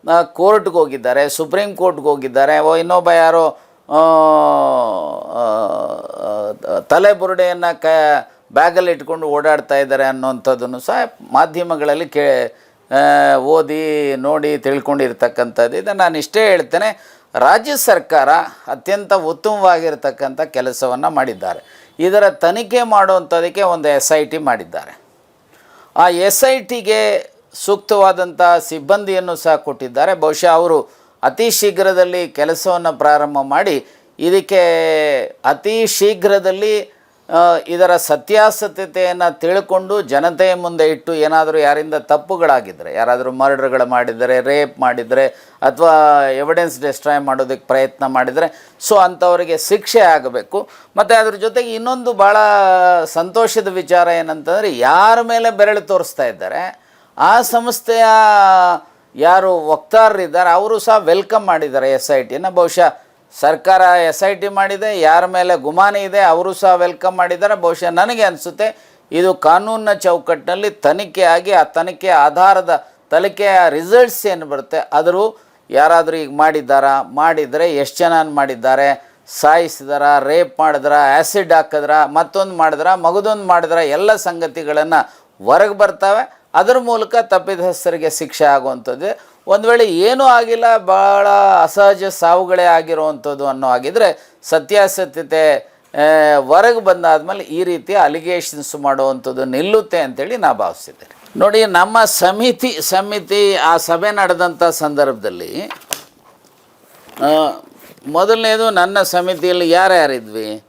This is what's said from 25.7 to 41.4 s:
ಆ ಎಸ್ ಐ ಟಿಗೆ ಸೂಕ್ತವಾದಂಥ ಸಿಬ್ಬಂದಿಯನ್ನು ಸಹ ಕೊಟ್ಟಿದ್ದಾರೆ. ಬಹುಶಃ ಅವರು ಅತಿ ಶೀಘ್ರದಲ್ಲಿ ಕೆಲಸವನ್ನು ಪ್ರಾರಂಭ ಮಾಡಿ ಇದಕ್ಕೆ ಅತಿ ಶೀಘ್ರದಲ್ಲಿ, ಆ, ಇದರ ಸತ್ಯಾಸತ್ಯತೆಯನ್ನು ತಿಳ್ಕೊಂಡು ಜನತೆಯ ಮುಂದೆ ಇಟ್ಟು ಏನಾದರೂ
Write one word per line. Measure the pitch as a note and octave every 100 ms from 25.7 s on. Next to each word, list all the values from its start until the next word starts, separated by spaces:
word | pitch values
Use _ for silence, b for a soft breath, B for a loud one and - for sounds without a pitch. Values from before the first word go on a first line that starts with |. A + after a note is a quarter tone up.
| b b -
ಆ | F3
ಎಸ್ | F3 G3 G3 C4
ಐ | C4
ಟಿಗೆ | G3 A#3+ G3 G#3+ G#3+ G3 - _ _
ಸೂಕ್ತವಾದಂಥ | - - G3+ - G#3 F#3+ F3+ F3+ D3+ F3 E3+
ಸಿಬ್ಬಂದಿಯನ್ನು | - D#3+ C#3 G3+ G3 F#3 F3+ E3
ಸಹ | E3 D3+
ಕೊಟ್ಟಿದ್ದಾರೆ. | - C3 C3 B2 E3+
ಬಹುಶಃ | F3+ D#3 - F3
ಅವರು | E3 E3+ D#3+ - b b b
ಅತಿ | C3 - A#3
ಶೀಘ್ರದಲ್ಲಿ | - G#3 F3+ F#3+ F#3 F3+ F3+ E3+
ಕೆಲಸವನ್ನು | - D3+ D#3+ F#3+ F3 E3+
ಪ್ರಾರಂಭ | C3+ D3 D3 D3 C#3+
ಮಾಡಿ | C3+ D3 G3+ C#3+ b b b -
ಇದಕ್ಕೆ | E3 F#3+ - F#3+ F3 E3 E3 D#3 D3+ C3+ - - B2
ಅತಿ | D3+ G3+ A3+ A3+
ಶೀಘ್ರದಲ್ಲಿ, | - G3+ G3+ G3 G3+ F#3 F#3+ G#3+ G#3+ - b b b -
ಆ, | E3 F3 E3 -
ಇದರ | F3 F3+ E3+
ಸತ್ಯಾಸತ್ಯತೆಯನ್ನು | - D3 - G#3+ G#3+ G#3+ G#3 E3+ F#3+ F#3 F3+ F3+ F3 -
ತಿಳ್ಕೊಂಡು | E3 F#3+ G3 F#3+ F#3 G#3
ಜನತೆಯ | D#3 C#3 F3 D#3+ F#3 F3+
ಮುಂದೆ | F3 E3+ D#3+
ಇಟ್ಟು | D#3 -
ಏನಾದರೂ | D#3+ D#3 D#3+